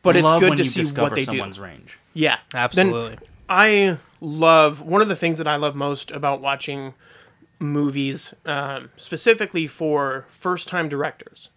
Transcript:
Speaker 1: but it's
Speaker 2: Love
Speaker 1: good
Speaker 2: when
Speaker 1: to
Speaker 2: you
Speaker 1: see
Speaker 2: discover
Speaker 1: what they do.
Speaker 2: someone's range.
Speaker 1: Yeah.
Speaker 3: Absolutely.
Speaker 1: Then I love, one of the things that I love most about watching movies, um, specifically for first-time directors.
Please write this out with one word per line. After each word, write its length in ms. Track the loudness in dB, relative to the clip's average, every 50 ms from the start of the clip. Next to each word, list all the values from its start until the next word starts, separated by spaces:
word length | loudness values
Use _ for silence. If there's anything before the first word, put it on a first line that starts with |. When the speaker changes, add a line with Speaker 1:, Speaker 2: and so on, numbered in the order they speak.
Speaker 1:
but 140 | _ 4 4
it's 80 | 6 6
Speaker 2:
Love 160 | 6 6 6
Speaker 1:
good 100 | 6 4
Speaker 2:
when 80 | 4 2
Speaker 1:
to 60 | 0
Speaker 2:
you 60 | 0
Speaker 1:
see 120 | 0 -2
Speaker 2:
discover 200 | -4 -4 -2 -2 -2 0
Speaker 1:
what 40 | 0
they 60 | -2 -4
do. 80 | -4
Speaker 2:
someone's 260 | -4 -6 -6 -8 -12 -16
range. 400 | -16 -18 -18 -20 -20 -20 -20 _ _ _ _
Speaker 1:
Yeah. 240 | -2 0 0 0 -2 _ _ -4
Speaker 3:
Absolutely. 560 | -2 -2 0 2 2 2 2 0 -2 -6 -10 -12
Speaker 1:
Then 20 | -16 -20 -20 -20 _ -6 -2
I 500 | 2 4 4 4 4 4 4 2 0 -2 _ _ _ _
love, 600 | -12 -10 -2 2 6 6 8 8 6 4 2 -4
one 200 | -6 -2 2 2
of 60 | 2 2
the 80 | 0
things 220 | -2 0 -2 -2 0
that 80 | -2 -2
I 80 | -2
love 180 | 0 -2 -4 -2
most 360 | -2 -4 -4 -4 -6 -10 -12
about 280 | -10 -4 -2 -2 -2 -2
watching 540 | -2 -4 -4 -4 -6 -10 -8 -10 -10 -12 -14 _ _ _ -20 -20 -20 _ _ _ _ _ _ _
movies, 760 | -6 -4 -2 0 -2 -2 -2 -2 -4 -4 -4 -6 -10 -12 -14 _ _
um, 460 | -6 -6 -6 -6 -8 -10 -12 -14 -16 _
specifically 720 | -20 -14 -10 -10 0 2 2 2 2 0 -6 -4 -6 -6
for 600 | -6 -8 -6 -2 -2 0 0 -2 -2 -6 -8 -12 _
first-time 580 | _ -8 -4 -4 -4 -4 -6 -6 -6 -4 -4 -4
directors. 600 | -4 -4 -6 -6 -8 _ -20 -20 _ -20 -20 _ _